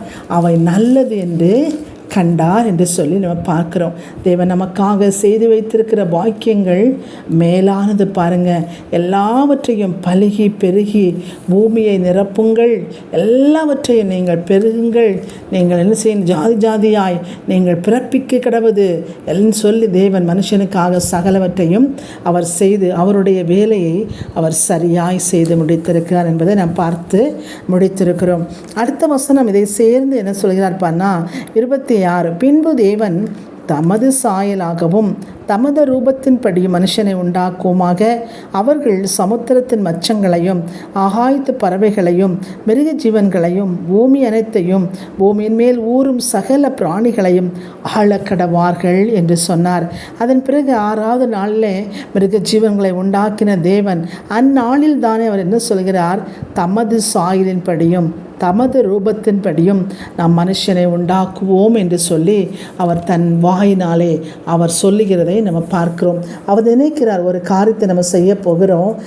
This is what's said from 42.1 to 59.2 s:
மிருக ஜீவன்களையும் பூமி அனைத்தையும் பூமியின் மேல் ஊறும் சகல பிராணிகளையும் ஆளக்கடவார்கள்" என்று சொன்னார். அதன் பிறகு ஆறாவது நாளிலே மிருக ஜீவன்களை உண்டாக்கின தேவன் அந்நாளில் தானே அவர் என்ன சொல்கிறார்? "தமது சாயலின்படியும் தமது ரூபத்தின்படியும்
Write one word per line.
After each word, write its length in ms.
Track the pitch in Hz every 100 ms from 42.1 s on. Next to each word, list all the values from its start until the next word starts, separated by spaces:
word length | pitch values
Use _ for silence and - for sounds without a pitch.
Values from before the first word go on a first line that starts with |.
| 175 190 170 - - -
மிருக 280 | 233 302 302
ஜீவன்களையும் 640 | 226 214 202 180 170 180 202 175 170
பூமி 360 | 196 254 277
அனைத்தையும் 640 | 254 220 220 208 175 190 180 - - -
பூமியின் 360 | 196 208 214
மேல் 240 | 226 240 247
ஊறும் 400 | 220 247 277 247
சகல 500 | - 202 196 269 269
பிராணிகளையும் 800 | 277 170 180 233 220 185 180 180 - - - - 220
ஆளக்கடவார்கள்" 1160 | 208 196 196 185 175 170 175 170 180 180 214
என்று 240 | 220 170 170
சொன்னார். 560 | - 170 175 180 170 - - -
அதன் 240 | 240 262
பிறகு 320 | 262 285 277
ஆறாவது 520 | 240 208 214 220 247 254
நாளிலே 580 | 208 208 214 214 190 208 - -
மிருக 240 | 196 190 208
ஜீவன்களை 540 | 175 220 214 202 196
உண்டாக்கின 680 | 180 190 196 208 208 208 196
தேவன் 460 | 170 196 202 175 170 - -
அந்நாளில் 720 | 208 269 269 233 277 302 277
தானே 260 | 226 220 226
அவர் 120 | 202
என்ன 200 | 175 226
சொல்கிறார்? 600 | - 196 185 185 170 196 - - -
"தமது 460 | - 175 208 226 226 208
சாயலின்படியும் 920 | 202 175 190 190 185 175 165 165 180 165 170 - -
தமது 440 | 180 196 254 262
ரூபத்தின்படியும் 1000 | 214 202 196 214